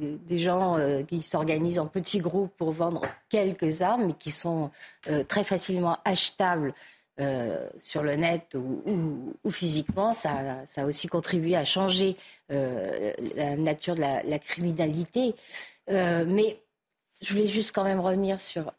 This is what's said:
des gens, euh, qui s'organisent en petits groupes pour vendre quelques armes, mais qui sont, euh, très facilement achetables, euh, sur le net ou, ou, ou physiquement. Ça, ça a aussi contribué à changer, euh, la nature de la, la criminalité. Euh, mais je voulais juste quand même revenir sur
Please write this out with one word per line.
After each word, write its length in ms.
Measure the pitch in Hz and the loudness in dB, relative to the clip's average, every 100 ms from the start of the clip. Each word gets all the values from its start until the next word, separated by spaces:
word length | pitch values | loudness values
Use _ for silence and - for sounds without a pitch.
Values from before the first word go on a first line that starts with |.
| 147 151 170 | -6 -6 -4
des 120 | 175 | 0
gens, 400 | 175 180 185 165 | 2 2 2 2
euh, 240 | 143 139 | 2 0
qui 180 | 156 170 | -2 -4
s'organisent 580 | - 160 160 156 170 175 | -2 0 2 2 2 0
en 80 | 156 | -2
petits 340 | 190 - 202 | -2 0 0
groupes 320 | 170 196 190 - | 2 0 -2 -2
pour 160 | 160 | -2
vendre 300 | 156 170 160 - - - | 0 0 0 -4 -8 0
quelques 540 | 214 196 - 160 160 | 2 2 2 0 2
armes, 240 | 185 247 190 | 2 2 0
mais 80 | |
qui 160 | 151 151 | -2 -6
sont, 400 | - 170 165 147 - - - - | -4 -2 -2 -4 -8 -20 -12 -2
euh, 140 | 147 | -2
très 200 | - 214 | 0 0
facilement 540 | 196 185 - 185 170 - - | 0 0 0 0 0 0 0
achetables, 680 | 185 - - 185 170 139 - - - _ - | 2 2 2 2 2 0 -6 -14 -20 _ -4
euh, 480 | 139 127 117 73 60 - | -2 0 -2 -4 -6 -12
sur 240 | - 151 | -8 -2
le 120 | 147 | 0
net 400 | 147 170 170 - | 2 2 0 -2
ou, 260 | 135 131 - - | -6 -4 -4 -2
ou, 480 | 190 160 135 131 - | 0 0 -4 -8 -6
ou 60 | 202 | -4
physiquement. 640 | - 170 156 151 190 220 | -2 0 0 -2 0 0
Ça, 500 | 226 151 143 135 131 135 | 0 -2 -2 -4 -6 -8
ça 160 | - | -4
a 40 | 139 | -2
aussi 220 | 143 170 | -2 -2
contribué 460 | 170 - 180 160 175 | -2 0 0 2 2
à 100 | 139 | 2
changer, 500 | 185 190 180 190 185 - - - | 2 2 4 2 0 -10 -20 -4
euh, 640 | 143 131 120 92 - 104 - 117 135 | -2 0 -2 -4 -2 -2 -4 -4 -2
la 200 | 143 143 | -2 2
nature 380 | 160 151 - 165 | 0 0 -2 0
de 40 | |
la, 220 | 139 135 | 0 0
la 160 | - 151 | -2 -4
criminalité. 960 | - - 175 160 156 156 165 247 254 - - - - - - | -4 -2 -2 0 0 0 -2 0 0 0 -10 -16 -16 -12 -2
Euh, 340 | 190 175 170 165 | 2 4 2 2
mais 340 | 202 220 - _ _ _ _ _ _ | 4 2 0 _ _ _ _ _ _
je 120 | 190 | -2
voulais 160 | 202 208 | 2 2
juste 240 | 208 214 | 2 0
quand 80 | 202 | 0
même 160 | 196 190 | 2 2
revenir 400 | 185 190 196 190 | 2 2 0 -2
sur 340 | - 170 151 | -4 -6 -8